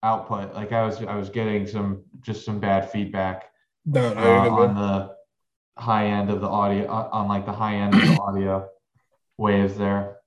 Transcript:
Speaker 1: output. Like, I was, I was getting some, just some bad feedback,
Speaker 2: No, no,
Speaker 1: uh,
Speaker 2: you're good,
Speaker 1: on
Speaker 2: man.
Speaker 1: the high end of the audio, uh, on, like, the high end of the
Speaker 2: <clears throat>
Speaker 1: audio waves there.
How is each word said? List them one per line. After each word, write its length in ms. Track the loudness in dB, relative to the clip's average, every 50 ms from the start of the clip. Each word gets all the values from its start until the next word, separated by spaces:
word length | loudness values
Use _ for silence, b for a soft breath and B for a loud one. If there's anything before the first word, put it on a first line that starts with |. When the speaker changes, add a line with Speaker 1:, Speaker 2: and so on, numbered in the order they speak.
| 2
Speaker 1:
output. 500 | 0 0 0 -2 -4 -6 -6 -6 -8 -8
Like, 180 | -10 -8 -2 0
I 120 | 0 0
was, 180 | 0 -2 -4 -6
I 140 | -6 -6
was 140 | -6 -6 -6
getting 360 | -4 -4 -2 0 0 -2 -2
some, 380 | -2 -4 -4 -2 -2 -4 -6 -8 _ _ -18
just 240 | -8 -8 -8 -8 -6
some 160 | -6 -6 -2
bad 320 | 0 2 2 2 0 -2 -4
feedback, 580 | -4 -4 -4 -2 -4 -2 -2 -4 -6 -12 -18 _ _ _ _ _ _ _
Speaker 2:
No, 280 | 0 0 2 2 2 0
no, 60 | 2
Speaker 1:
uh, 240 | 4 6 6 6 6
Speaker 2:
you're 120 | 4 4
good, 120 | 4 4 4
Speaker 1:
on 60 | 4
Speaker 2:
man. 80 | 2 0
Speaker 1:
the 960 | 0 0 0 -2 -6 -10 -18 -20 _ _ _ _ _ _ _ _ _ _ -10 -2
high 240 | 0 0 2 2
end 240 | 2 0 0 0 0
of 100 | -2 -2 -2
the 60 | -2
audio, 380 | 0 2 2 2 2 0 -2
uh, 220 | -2 -4 -4 -4 -4
on, 160 | -4 -4 -2 -2
like, 180 | -2 -2 -4
the 60 | -4 -4
high 240 | -4 -2 -2 -2
end 180 | 0 0 4 4
of 60 | 4 6
the 180 | 6 4 4
Speaker 2:
<clears throat> 20 | 2
Speaker 1:
audio 460 | -2 -2 -2 0 0 -2 -2 -4 -8 -18 _ _ _ _ _ _ _ _ _ _ _ _
waves 400 | -4 0 2 4 4 2 2 0
there. 420 | -2 -2 0 0 -2 -4 -6 -10 -16 _